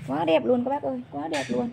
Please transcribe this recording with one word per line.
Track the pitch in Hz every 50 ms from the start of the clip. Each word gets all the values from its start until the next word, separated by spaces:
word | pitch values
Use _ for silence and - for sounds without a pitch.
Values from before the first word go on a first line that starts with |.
| - -
Quá | 254 302 330
đẹp | 320 330 311 -
luôn | 226 247 247 247
các | 254
bác | 277 294 285
ơi, | 269 262 247 247 -
quá | - 285 294 -
đẹp | - 294 262 247
luôn. | 240 247 240 240